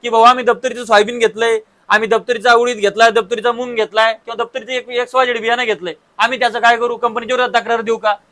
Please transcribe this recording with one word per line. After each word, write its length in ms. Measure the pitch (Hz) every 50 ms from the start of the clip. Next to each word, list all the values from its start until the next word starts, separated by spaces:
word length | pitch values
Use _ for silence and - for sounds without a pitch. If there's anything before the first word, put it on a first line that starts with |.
की, 60 | - 240
"भाऊ, 140 | 220 226
आम्ही 220 | 226 240 254 254 240
दप्तरीचं 400 | 226 233 - - 254 240 240 247
सोयाबीन 340 | 208 220 208 214 214 240 240
घेतलंय, 400 | 226 214 185 214 226 233 226 220 - _ _ _ _ -
आम्ही 200 | 196 220 220 196
दप्तरीचा 460 | 226 220 175 - 240 233 196 247 233
उडीद 220 | 233 240 247 247
घेतलाय, 340 | 214 202 202 196 214 226 233
दप्तरीचा 420 | 208 226 220 - 240 226 202 240
मूग 220 | 233 233 254 247 240
घेतलाय, 380 | 220 214 208 202 220 220 226
किंवा 320 | 220 226 - 233 233 202 233
दप्तरीचं 280 | 233 - 262 220 226
एक, 160 | 254 247 240 240
एक्स 260 | 247 240 247 247 254
वाय 120 | 254 262
झेड 140 | 247 240 226
बियाणं 240 | 214 226 240 247 247
घेतलंय, 300 | 220 208 156 175 175 151 - _ _ _ -
आम्ही 200 | 214 233 262 220
त्याचं 220 | 247 233 214 233
काय 160 | 226 233 240
करू? 200 | 226 240 240 240
कंपनीच्या 400 | 226 240 233 214 240 226 208 254
विरोधात 260 | 240 254 233 190 233
तक्रार 180 | 202 226 233 226
देऊ 160 | 220 226 226
का?" 180 | 208 214 214 208 - _ _